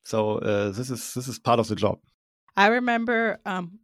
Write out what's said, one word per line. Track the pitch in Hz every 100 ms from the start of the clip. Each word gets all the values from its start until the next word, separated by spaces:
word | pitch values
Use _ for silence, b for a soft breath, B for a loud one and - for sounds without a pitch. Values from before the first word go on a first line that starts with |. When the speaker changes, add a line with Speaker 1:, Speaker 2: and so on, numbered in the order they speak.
Speaker 1:
So, | - 110 107 107
uh, | 107 101 101
this | 98 127
is, | 120 -
this | 127 127
is | 113
part | - 117
of | 107
the |
job. | 98 101 95 _ _ _ _ _
Speaker 2:
I | - 202
remember, | 240 247 233 233 226 226 - -
um, | 185 175 208